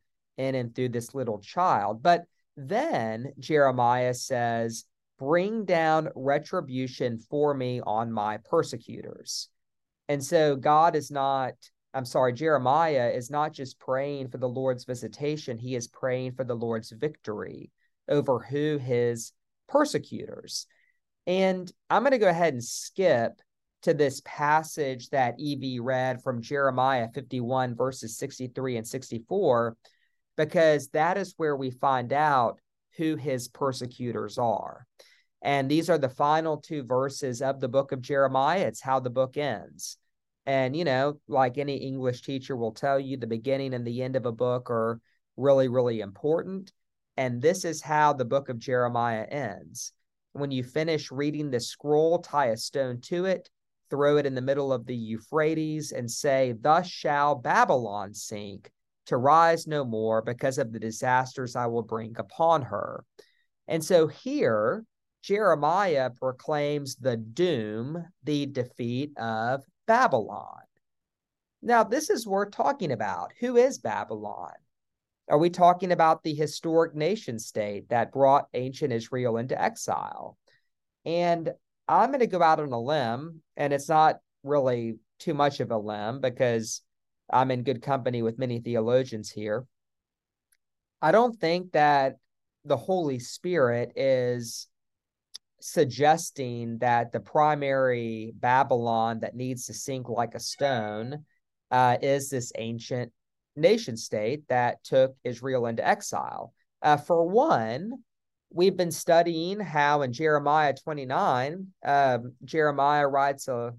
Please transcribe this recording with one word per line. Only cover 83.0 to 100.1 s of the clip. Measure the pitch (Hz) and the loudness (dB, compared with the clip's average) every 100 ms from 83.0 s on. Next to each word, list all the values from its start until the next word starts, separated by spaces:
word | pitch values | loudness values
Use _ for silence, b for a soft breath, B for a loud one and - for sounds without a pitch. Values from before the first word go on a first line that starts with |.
| 117 117 156 160 _ - | 0 -2 -6 -14 _ -4
and | 143 | -2
it's | 143 143 | 0 2
not | 156 156 147 _ _ | 4 6 4 _ _
really | 135 147 131 123 113 113 _ _ | -2 0 2 0 -2 -8 _ _
too | - | -4
much | 143 143 139 | 0 0 0
of | 113 | -2
a | 113 | -2
limb | 104 104 104 135 | -4 -4 -6 -2
because | 131 117 127 117 113 - - _ _ _ - | -4 0 2 2 -2 -8 -14 _ _ _ -2
I'm | 123 131 | 2 2
in | 127 | 0
good | 123 120 | -2 -4
company | 139 135 127 123 | -2 -2 -2 -2
with | 113 113 | -2 -2
many | 131 117 | -4 -4
theologians | 120 117 110 127 131 110 104 | -4 -2 2 2 0 -6 -10
here. | - 107 107 131 _ _ _ _ _ _ _ _ _ _ _ _ _ | -10 -4 -4 -6 _ _ _ _ _ _ _ _ _ _ _ _ _
I | 156 | 4
don't | 196 240 226 | 6 4 2
think | 165 175 185 | 0 0 0
that | 156 147 143 135 - _ _ _ _ | 2 4 4 2 -2 _ _ _ _
the | 147 131 | -2 -2
Holy | - 185 156 131 | 0 -2 -2 -4
Spirit | 120 - 180 175 123 117 120 - | -8 -10 -4 2 2 2 -2 -2
is | 135 131 123 123 117 - - _ _ _ _ _ _ - _ _ | 2 2 0 -2 -6 -12 -16 _ _ _ _ _ _ -20 _ _
suggesting | - - 143 113 147 165 165 - 123 120 117 113 | -4 0 0 4 4 4 0 -8 -8 -6 -6 -2
that | 123 120 117 | 2 2 0
the | 117 | -4
primary | 98 160 151 147 139 135 131 120 117 113 110 101 | -2 2 4 2 0 2 2 0 -2 -6 -8 -4
Babylon | 123 131 135 127 117 113 113 113 | 2 4 4 2 2 0 0 -2
that | 110 | -6
needs | 120 127 127 - | -6 -6 -8 -10
to | |
sink | 117 - 135 | -12 -8 -8
like | 123 | -6